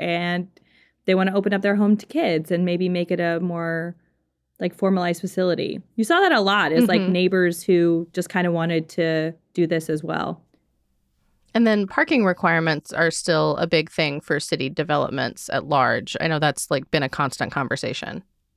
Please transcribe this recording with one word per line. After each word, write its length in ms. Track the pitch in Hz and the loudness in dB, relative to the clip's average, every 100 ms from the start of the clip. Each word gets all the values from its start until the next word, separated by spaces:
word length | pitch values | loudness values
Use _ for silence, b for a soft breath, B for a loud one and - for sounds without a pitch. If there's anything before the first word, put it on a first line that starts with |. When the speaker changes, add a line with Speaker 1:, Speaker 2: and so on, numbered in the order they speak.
Speaker 1:
and 480 | 175 170 175 175 180 _ b b b b - | -2 -2 -2 -4 -6 _ b b b b 0
they 100 | 190 | 2
wanna 180 | 185 | 2
open 200 | 196 196 | 2 0
up 80 | 196 | 0
their 160 | 202 202 | 2 2
home 180 | 208 214 | 4 2
to 100 | - | 0
kids 460 | 302 311 160 160 | -2 0 0 0
and 140 | 175 180 | -2 0
maybe 240 | 175 180 | 0 0
make 200 | 180 175 | 0 -2
it 120 | 175 | -2
a 180 | 170 170 | 0 -2
more, 560 | 180 170 165 165 170 175 _ _ _ _ _ _ | -2 -4 -4 -4 -6 -10 _ _ _ _ _ _
like, 160 | 180 - | -6 -2
formalized 460 | 190 190 175 170 | 0 2 0 -2
facility. 600 | 185 - 185 165 - - - - | -4 -2 0 0 -2 -6 -10 -4
You 80 | |
saw 160 | 220 339 | 0 2
that 140 | 381 | 4
a 80 | 269 | 4
lot, 320 | 196 208 160 | 4 2 2
is, 140 | 160 233 | 4 4
like, 100 | 190 | 4
Speaker 2:
Mm-hmm. 100 | 185 | 2
Speaker 1:
neighbors 500 | 180 185 190 175 170 | 2 2 4 2 0
who 440 | - 180 170 165 170 | 2 4 4 2 -2
just 160 | - 175 | -6 -4
kinda 240 | 185 175 | -2 0
wanted 380 | 170 165 165 160 | 0 0 -2 -2
to 440 | - 165 160 160 160 _ | -2 0 0 -2 -8 _
do 120 | - 165 | -2 0
this 240 | 170 160 | 0 -2
as 140 | 156 | -6
well. 400 | 170 160 - 170 _ _ _ _ _ _ _ _ _ _ _ | -4 -4 -4 -8 _ _ _ _ _ _ _ _ _ _ _
Speaker 2:
And 120 | 226 226 | 0 2
then 220 | 214 196 | 2 0
parking 380 | - 330 285 196 | -2 2 2 2
requirements 680 | 175 175 165 165 151 - | 2 0 2 0 -2 -4
are 180 | - 165 | -2 0
still 460 | - - 156 156 147 | 0 0 2 2 0
a 100 | 165 | 0
big 240 | 160 156 | 0 0
thing 300 | - 151 143 | -2 -2 -2
for 180 | - 143 | -4 -4
city 300 | - 143 135 | -2 -4 -4
developments 800 | - 151 147 135 135 127 - - | -4 -2 0 -2 -4 -6 -8 -6
at 160 | 135 139 | -6 0
large. 520 | 147 127 117 - - | 0 2 0 -4 -6
I 80 | 160 | -4
know 120 | 156 | 0
that's, 300 | 151 135 - | 0 -2 -4
like, 220 | 143 - | -4 -2
been 120 | 160 | -2
a 60 | 135 | -2
constant 440 | - 139 - - | -2 -4 -2 -4
conversation. 680 | - 135 - - - - - - _ _ | -4 -4 -4 -6 -8 -10 -12 -16 _ _